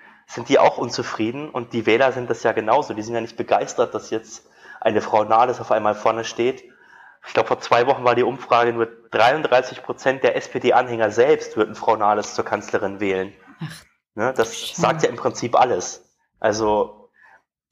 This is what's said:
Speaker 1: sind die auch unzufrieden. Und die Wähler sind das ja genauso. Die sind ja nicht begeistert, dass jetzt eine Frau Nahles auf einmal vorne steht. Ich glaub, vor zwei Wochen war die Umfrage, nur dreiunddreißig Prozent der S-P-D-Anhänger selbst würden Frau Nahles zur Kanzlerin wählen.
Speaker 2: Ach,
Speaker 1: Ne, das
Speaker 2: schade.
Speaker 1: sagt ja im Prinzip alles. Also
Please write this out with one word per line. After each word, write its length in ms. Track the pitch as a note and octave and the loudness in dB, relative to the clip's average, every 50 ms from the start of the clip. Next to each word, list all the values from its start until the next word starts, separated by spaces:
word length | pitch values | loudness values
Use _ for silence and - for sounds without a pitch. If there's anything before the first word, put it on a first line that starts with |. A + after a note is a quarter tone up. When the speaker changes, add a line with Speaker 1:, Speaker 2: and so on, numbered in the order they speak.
| - - _ _ _ | -20 -20 _ _ _
Speaker 1:
sind 220 | _ - B2 A#2+ - | _ -12 -12 -4 2
die 100 | C#3 - | 4 4
auch 200 | - C3 - - | 4 4 2 2
unzufrieden. 720 | C#3+ A#2+ A#2+ - A#2+ - - - A2 A2 A#2+ C#3 D3+ D3+ | -6 -6 -4 -6 -6 -6 -4 -4 -4 -4 -4 -6 -10 -10
Und 240 | - B2+ A#2+ - - | -8 -10 -10 -6 -6
die 100 | A#2 G#2+ | -2 2
Wähler 280 | A2+ A2 A#2 C3+ C3 A#2+ | 2 4 4 4 2 0
sind 180 | B2+ B2 A#2+ | -2 -4 -6
das 120 | A#2 - - | -6 -2 -2
ja 100 | A#2 A2 | -2 -2
genauso. 420 | A2 G#2+ A2 A#2+ C#3+ D3 - G#2+ | 0 0 2 2 0 0 -2 -8
Die 80 | G#2+ G#2+ | -8 -8
sind 120 | A2+ A#2 | -6 -6
ja 60 | A#2 | -6
nicht 160 | A2+ A2+ - | -6 -6 -8
begeistert, 560 | - A#2 - G#2+ G#2 C3+ C3+ - - A#2+ A2 - | -8 -4 0 0 0 0 -2 -2 -2 -2 -2 -2
dass 140 | G#2+ - - | -8 -8 -6
jetzt 400 | A2 A2 - - - - _ _ _ _ - - - - | -6 -6 -6 -8 -20 -20 _ _ _ _ -20 -20 -16 -4
eine 220 | - A2+ G#2+ G#2+ - | -2 0 0 0 -2
Frau 220 | - - G#2+ G#2+ | 2 0 0 2
Nahles 360 | A2 A2+ A2 B2 B2+ A#2+ - | 4 4 4 4 4 2 -4
auf 100 | A#2 - A2 | -2 0 0
einmal 220 | A2 G#2+ G#2+ G#2 | 2 2 0 -2
vorne 300 | G#2+ - A#2 A2 A2+ A2+ | 0 0 0 0 0 -4
steht. 400 | - - - A#2 B2+ C3 - - - _ _ _ _ - - - - - _ _ | -8 -4 -2 -2 -2 -2 -4 -10 -20 _ _ _ _ -20 -20 -20 -20 -20 _ _
Ich 60 | - - | -4 -2
glaub, 140 | A#2+ A2+ - | 0 0 0
vor 120 | B2 - | -2 -4
zwei 260 | - - B2 A#2 B2 | 0 0 2 2 4
Wochen 180 | C3+ C3+ B2+ B2 | 2 0 2 2
war 100 | B2 A#2+ | 2 4
die 80 | A#2+ B2 | 4 2
Umfrage, 500 | A#2 C3 - - - B2 A#2 A#2 A#2+ A#2 | 0 0 -6 -2 2 2 4 4 2 2
nur 140 | A#2 A2+ A2+ - - - - | 0 -2 -4 -4 -20 -18 -6
dreiunddreißig 720 | - A2 A2 B2 C#3 D#3 D3+ - B2 B2+ B2+ - - - - | 0 4 4 4 4 2 0 2 2 2 2 0 -8 -14 -10
Prozent 400 | - B2 - - C3+ C3 C3 - | -10 -10 -4 -2 -2 -2 2 2
der 140 | A#2+ - | 0 0
S-P-D-Anhänger 760 | C#3 - - - C3 - B2 A#2+ A#2+ B2+ B2 A#2 A2+ A2+ G#2 | 0 -6 -6 -8 -2 2 4 4 4 2 2 0 0 0 0
selbst 460 | G#2 A2+ B2 D3 D#3 D3+ - - - | 4 2 4 4 4 2 0 -6 -2
würden 180 | A2 G#2+ G#2+ A2 | -2 -2 -2 -2
Frau 220 | - - - A2 | -6 0 0 0
Nahles 380 | G#2+ G#2 G#2 G#2+ G#2+ G#2 - - | 2 2 2 2 0 -2 -6 -6
zur 100 | - G#2 | -6 -4
Kanzlerin 560 | - A2 G#2 G#2 - - G2+ G#2 G2 G2 G2 | -2 -2 -4 -4 -4 -4 -4 -4 -4 -6 -4
wählen. 320 | G#2 G2 F#2+ F#2+ F#2+ G2+ - _ _ - - - | -2 -2 -2 -2 -4 -6 -10 _ _ -20 -16 -14
Speaker 2:
Ach, 240 | D#3+ C3+ - - - _ _ _ _ _ - | -12 -12 -12 -16 -20 _ _ _ _ _ -8
Speaker 1:
Ne, 180 | G#2+ G#2+ B2+ C3+ | -4 -4 -4 0
das 220 | - A2+ - - - | 0 -2 -2 -2 -12
Speaker 2:
schade. 220 | - - - - | -12 -12 -6 -2
Speaker 1:
sagt 220 | C#3 A#2 D3 D#3 D#3 | 0 0 0 2 0
ja 60 | - | -2
im 80 | - | -2
Prinzip 420 | - - B2+ G#2+ - C3+ A#2+ B2 C3+ | -2 -4 -4 -4 -4 -8 0 2 2
alles. 560 | B2+ B2+ G#2+ F2+ F2+ - - - _ _ _ _ _ _ _ _ | 4 4 2 -2 -4 -8 -12 -16 _ _ _ _ _ _ _ _
Also 720 | - G#2+ G#2 A2 A2 G#2 G#2+ G#2 G2 - - - - _ _ _ _ _ _ _ _ _ _ _ _ _ | -2 -2 0 0 0 0 2 0 0 -2 -6 -20 -20 _ _ _ _ _ _ _ _ _ _ _ _ _